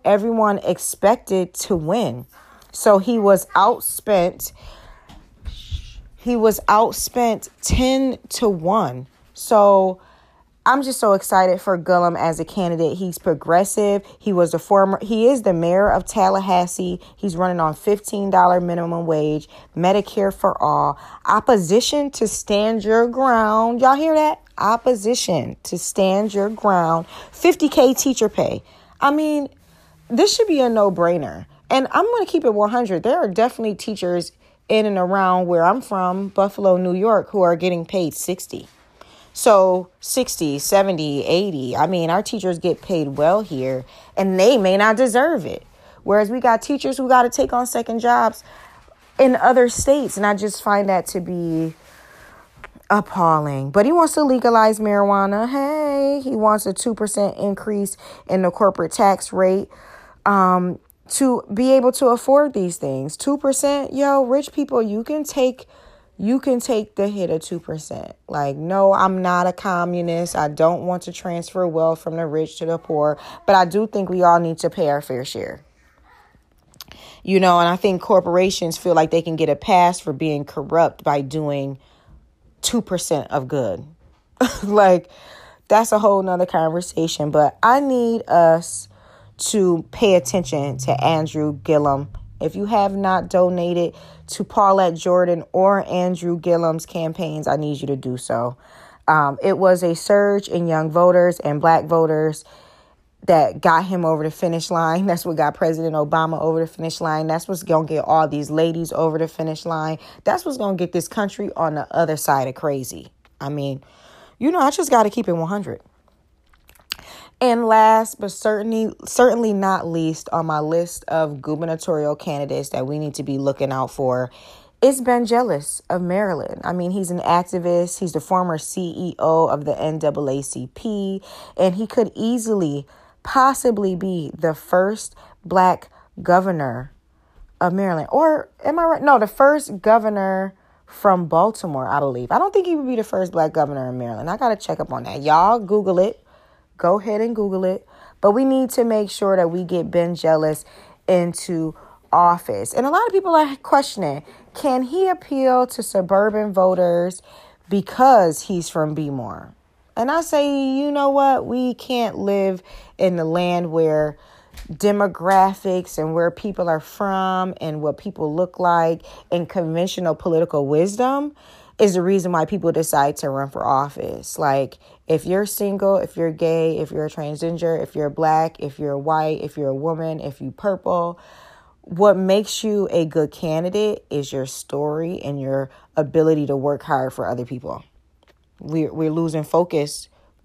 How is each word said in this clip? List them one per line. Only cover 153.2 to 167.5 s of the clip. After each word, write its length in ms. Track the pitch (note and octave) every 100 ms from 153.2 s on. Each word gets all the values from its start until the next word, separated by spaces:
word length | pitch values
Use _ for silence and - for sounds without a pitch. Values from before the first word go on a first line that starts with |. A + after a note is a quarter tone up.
| F#4+ E4
are 200 | D4+ C4+
questioning, 640 | - C#4 C#4 - E3 C#3 - - _
can 300 | - D4 B3+
he 260 | B3+ E4+ F#4+
appeal 560 | F4 - C#4 C4 B3+ B3
to 140 | -
suburban 680 | G#3+ G3 F3+ G3 G#3 G#3 G#3+
voters 680 | F#3+ F#3 F#3 F3 F3 F3+ F3+ - - - _ -
because 760 | G3+ - - C4 B3 F3 D3+
he's 260 | - F#3 D#3+
from 260 | E3+ D#3 D3+
Bmore? 580 | D3+ C3+ A2 E2+ - - _ _ _ -
And 160 | A#3+
I 100 | D#4+
say, 560 | E4 D4+ C#4+ C#4 C4+ C4+
you 140 | D4
know 180 | C#4+ C#4
what? 380 | C#4 C#4 C4 -
We 260 | B3 B3+
can't 420 | A#3+ - B3 A3+ -
live 420 | G3 G3+ F#3+ F#3 - - - -
in 160 | F#3+ F3
the 100 | D#3+
land 460 | E3+ F3+ F3 F3
where 440 | D#3+ D#3+ D3+ D3+ D3 _ _ _ - -
demographics 1300 | D#3 G3+ G3+ G3+ - F3 G3 F#3+ G3 G3 F#3 F3+ -
and 160 | D#3
where 160 | D#3+ E3+
people 400 | E3+ G#3+ F#3 F3
are 100 | D#3
from 760 | - - G3+ F#3+ F#3+ F#3 F#3